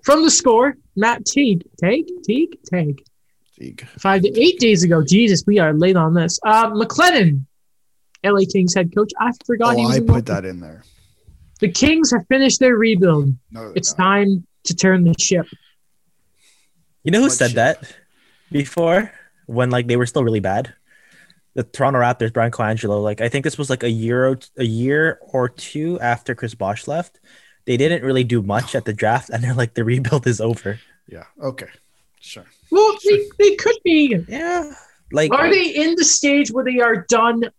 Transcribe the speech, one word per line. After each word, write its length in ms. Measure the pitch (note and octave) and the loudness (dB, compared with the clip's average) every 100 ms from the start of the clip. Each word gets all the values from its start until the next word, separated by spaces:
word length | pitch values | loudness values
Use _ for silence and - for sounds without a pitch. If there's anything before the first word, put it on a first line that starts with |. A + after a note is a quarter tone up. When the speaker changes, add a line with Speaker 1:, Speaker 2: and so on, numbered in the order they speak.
Speaker 1:
from 200 | - D4+ | 4 4
the 80 | D#4+ | 4
score, 460 | - B3+ A3+ C#4 - _ | 2 4 4 2 -2 _
Matt 300 | - A3 A#3+ - | -2 -2 -2 -4
Teague, 380 | C#4 C#4 F3 - _ | 0 2 0 -4 _
Teague, 240 | F3 C4 D#4+ F4+ | -2 -2 -4 -10
Teague, 340 | - B3 F4 - | -4 -2 -2 -6
Teague. 380 | - F3+ D3+ C#3 _ _ _ _ _ _ | -6 -4 -4 -6 _ _ _ _ _ _
Speaker 2:
Teague. 280 | B1+ - B2 - | -18 -18 -20 -4
Speaker 1:
Five 240 | G3 G3 | 0 2
to 180 | G3+ G#3+ | 2 4
eight 200 | D#4 F4+ | 2 4
days 240 | A#3 G3 | 2 4
ago. 180 | F3 E3 | 4 2
Jesus, 380 | C#3+ F#3+ A#3 F#3 | 4 4 4 2
we 140 | - G#3 | 2 2
are 140 | D#3 | 2
late 220 | D3+ F3+ F3+ | 2 2 2
on 180 | D#3+ | 2
this. 240 | E3+ E3 - G#3+ | 0 0 -2 2
Uh, 240 | A3 A3+ | 2 2
McLennan, 760 | G#3+ A3+ - F4+ D#4 F3 C#3 C3+ _ _ _ _ _ _ _ | -2 -4 2 2 4 2 0 -6 _ _ _ _ _ _ _
L 140 | G3 G3+ | 0 2
A 80 | G3 | 2
Kings 260 | G3 F3+ | 0 0
head 200 | F#3+ F3 | 0 -2
coach. 160 | G3+ G#3+ - | -2 -4 -2
I 140 | A#3 A#3+ | -4 -4
forgot 300 | - A#3 A#3 | -6 0 0
Speaker 2:
Oh, 40 | A#3+ | 2
Speaker 1:
he 60 | |
was 100 | E3 C3 | 0 2
Speaker 2:
I 20 | |
Speaker 1:
in 80 | D#3+ | 2
Speaker 2:
put 200 | A#2+ A2 | 2 0
Speaker 1:
the 60 | |
Speaker 2:
that 100 | G2+ | -6
in 160 | F#2 F2+ | -6 -12
there. 240 | D#2+ D#2+ _ _ _ _ _ _ _ _ | -16 -20 _ _ _ _ _ _ _ _
Speaker 1:
The 80 | G3+ | -4
Kings 400 | - C#4+ D#4+ D#4 | 2 2 2 2
have 120 | A#3+ - | 0 0
finished 320 | C4+ C4+ - | 0 2 2
their 160 | B3+ A#3 | 2 4
rebuild. 580 | A3+ G3+ F#3 D3+ C#3 B2+ _ | 2 4 4 2 0 -4 _
Speaker 2:
No, 220 | A#2 A2 | -16 -8
Speaker 1:
It's 240 | F3 - - | -6 -6 0
Speaker 2:
no. 60 | |
Speaker 1:
time 420 | F#3 G3+ G3+ F#3+ - _ | 0 2 2 0 -4 _
to 100 | - E3+ | -8 0
turn 260 | F#3+ F#3 | 2 4
the 120 | F3 E3 | 2 2
ship. 280 | - F3+ - - _ _ _ _ _ _ _ _ _ _ _ _ _ _ | 0 -2 -4 -16 _ _ _ _ _ _ _ _ _ _ _ _ _ _
Speaker 3:
You 80 | D#3 | -2
know 80 | G3+ | 2
who 60 | |
Speaker 2:
What 80 | C4+ | 2
Speaker 3:
said 160 | - A#2+ | 2 0
Speaker 2:
ship? 60 | A#2 | 2
Speaker 3:
that 260 | B2 - - - _ _ _ _ _ | 0 0 -10 -20 _ _ _ _ _
before 580 | D3 C#3 - E3 F3+ A3 - _ _ - | -4 -4 -2 2 0 -2 -14 _ _ -8
when, 240 | A#2 B2 | -2 0
like, 180 | B2 A#2+ | 0 0
they 80 | A#2+ | 0
were 100 | A#2+ | 0
still 160 | D3+ | 0
really 180 | A#2 A2 | 0 -2
bad? 320 | F#2+ G2+ B2+ - _ _ _ _ _ _ _ | -2 -4 -6 -16 _ _ _ _ _ _ _
The 100 | - | -10
Toronto 340 | A#2+ - C3+ C3 | -10 -2 0 2
Raptors, 320 | A#2+ A#2+ A2+ | 0 0 -4
Brian 180 | A#2 A#2 | -2 -2
Colangelo. 520 | A2+ A2 A2 G#2+ G#2 | -2 -4 -4 -4 -2
Like, 180 | G#2 G#2 | -2 -4
I 80 | A#2 | -4
think 160 | C#3 | -2
this 140 | D3 D3 | -4 -6
was, 100 | C#3 | -6
like, 140 | C3 | -4
a 80 | A#2+ | -4
year 360 | A2+ A2+ B2 C3 | -4 -2 0 0
or 80 | C3 | -2
t-, 120 | - - | -10 -8
a 80 | |
year 540 | A#2+ A2+ B2+ D3 D#3+ - | -6 -4 -2 0 -2 -4
or 300 | - C3 B2 | -6 -4 -4
two 500 | - - D3 D#3+ F3 | -6 -12 -8 -6 -4
after 340 | A#2+ A#2+ - | -2 -2 -4
Chris 200 | A#2+ A#2 | -8 -10
Bosh 340 | - F#2+ A2 - | -6 -6 -6 -6
left. 320 | D#3 F3 _ _ - _ _ - | -8 -8 _ _ -20 _ _ -4
They 100 | B2 | 0
didn't 260 | D3+ E3+ | 0 0
really 220 | C3 C3 | -2 -2
do 160 | B2 A#2 | 0 -2
much 340 | G2 G#2+ B2 | 0 -4 -2
at 120 | C3 A2+ | -6 -6
the 80 | |
draft, 340 | G#2 G#2+ A#2+ - | -4 -2 -2 -4
and 160 | A2+ | -6
they're 80 | B2 | -4
like, 200 | B2 A#2 | -4 -4
"The 100 | - | -4
rebuild 420 | A2+ B2 B2 D3 B2 | -2 -2 0 -2 -2
is 140 | A2 | -2
over." 400 | A2+ A2+ G2 G#2+ _ _ _ | -4 -4 -8 -12 _ _ _
Speaker 2:
Yeah. 180 | E2+ - _ | -20 -20 _
Okay. 280 | C3+ B2+ F2+ _ _ _ _ _ | -12 -12 -18 _ _ _ _ _
Sure. 260 | - - - _ _ | -20 -20 -20 _ _
Speaker 1:
Well, 280 | F4+ G#4+ G4+ | 2 2 2
Speaker 2:
Sure. 200 | F#4+ G#4 G#4 - | 0 0 0 2
Speaker 1:
they, 120 | G4+ | 2
they 40 | G4+ | 4
could 200 | G#4+ A#4 | -2 0
be. 320 | F4+ D#4+ C#4+ F#3+ E3+ | 2 2 2 -2 -4
Speaker 3:
Yeah. 460 | B3+ E4+ F4 D4 C#4 _ _ _ | -8 -6 -6 -6 -16 _ _ _
Like, 200 | D3 D#3 | -2 0
Speaker 1:
Are 160 | C4 E4+ | 0 2
they 180 | F#4+ E4+ | 2 0
in 260 | D4 D#4+ E4+ | -2 -2 0
the 80 | |
stage 460 | E4 - C#4+ C#4+ C#4+ | 0 0 2 0 0
where 140 | A#3 | -4
they 160 | B3 B3 | -2 0
are 240 | A#3+ A3 - | 0 0 0
done 320 | A3+ A3+ A#3 A#3 | 0 2 0 -6